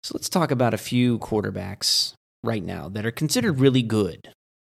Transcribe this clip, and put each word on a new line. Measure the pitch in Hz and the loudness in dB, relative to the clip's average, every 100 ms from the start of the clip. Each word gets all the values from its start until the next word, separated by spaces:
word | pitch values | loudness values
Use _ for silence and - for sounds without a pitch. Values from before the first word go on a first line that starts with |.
So | - | -10
let's | - - | -8 -2
talk | 185 156 | 0 0
about | 127 120 | 2 2
a | 110 | 0
few | - 123 123 117 | -2 2 2 0
quarterbacks | - 107 101 95 95 98 - - - - _ _ | -2 -2 -2 -6 -10 -6 -2 0 -2 -8 _ _
right | 113 110 | -4 -4
now | 87 90 76 | -4 -8 -8
that | 104 110 | -6 -4
are | |
considered | - 156 247 233 135 | -2 0 2 2 4
really | 135 127 | 6 4
good | 113 110 95 - - - _ _ _ | 4 2 0 -2 -16 -20 _ _ _